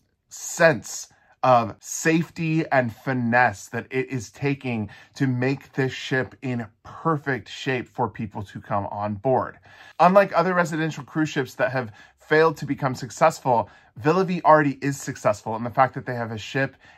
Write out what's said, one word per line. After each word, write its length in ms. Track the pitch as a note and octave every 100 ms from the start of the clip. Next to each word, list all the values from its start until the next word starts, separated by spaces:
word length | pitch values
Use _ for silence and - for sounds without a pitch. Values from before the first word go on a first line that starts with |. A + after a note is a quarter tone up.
| _ _ _
sense 800 | - - - E3 A#2+ - - - _ _ _
of 320 | B2+ B2 G#2+ -
safety 840 | - - E3 E3 D#3+ - D#3+ D#3+ D#3
and 240 | C3+ A#2+ -
finesse 720 | - B2+ A#2 B2 B2 G2 -
that 200 | A#2 -
it 180 | C3 B2+
is 200 | C3 G#2+
taking 600 | - C#3 C#3+ C3 A#2 G2+ - - -
to 100 | C3+
make 480 | B2 B2+ C#3 -
this 180 | - C3
ship 440 | - - C3 B2+ -
in 240 | C3+ A#2+ A2 _
perfect 680 | - - E3 D3+ C#3+ B2 -
shape 380 | - C3+ B2+ A2+
for 200 | - A#2
people 360 | - G#2+ A2
to 160 | G2 G#2+
come 260 | - G#2 G2
on 280 | G#2 G#2 G2+
board. 420 | C3 B2 F2+ - - - - -
Unlike 340 | F3 G3 G3 E3+
other 180 | F3
residential 500 | F3+ E3 D#3+ D#3+ D3
cruise 260 | B2+ D#3 D#3
ships 260 | D3+ B2+ -
that 160 | A#2
have 200 | C3 A2+ - - _
failed 400 | - D3+ D#3+ D#3+
to 80 | D3
become 280 | C3+ C#3 B2+
successful, 720 | B2 - E3 - C3+ A#2 G#2 - _ -
Villa 260 | B2 E3+
V 180 | F#3 F3+
already 360 | - D#3 C#3+ C3
is 200 | C#3+ C#3
successful 540 | - B2 B2 G#2 A2 A2
in 80 |
the 60 | A#2+
fact 240 | C3+ B2+ C3+
that 100 | C3
they 100 | A#2+
have 160 | A2+
a 60 | A2
ship, 380 | - C#3 C3+ - _